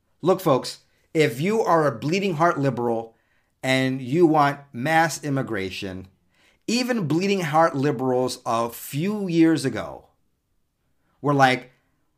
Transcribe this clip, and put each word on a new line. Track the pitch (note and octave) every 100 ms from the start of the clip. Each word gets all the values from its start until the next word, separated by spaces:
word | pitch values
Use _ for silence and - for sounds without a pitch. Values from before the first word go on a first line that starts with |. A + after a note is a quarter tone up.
| _ _
Look, | D3+ F#3
folks, | D#3+ C3 - - _ _ _
if | D#3+ D3 A#2
you | F3 A3
are | F3+ E3+ D3
a | A#2
bleeding | C3+ F#3+ G3
heart | D3+ E3+ D#3+
liberal | C#3 A#2 A#2+ A2+ A2+ _ _ _ _ _
and | C3 C3 C3 C3
you | B2 D#3 E3+
want | D#3 C#3+ C#3+ -
mass | A#2 C#3 D#3+ E3 -
immigration, | D3+ C3+ A2 G#2+ F#2+ F#2+ G2 F#2 F#2 _ _ _ _ _ -
even | A#3 B3 A#3+ D3+
bleeding | D#3+ G3 G3
heart | D#3+ D#3 E3 C#3+
liberals | D3 B2 C3 B2+ B2+ B2+ B2+
a | A#2 A#2
few | - - C#3 F#3 G#3+ F#3+
years | E3 E3 D#3+
ago | C3+ G#2+ D#2+ B1+ - _ _ _ _ _ _ _ _ _ _ _
were | C3+
like, | C#3+ C3 B2+ - _ _ _ _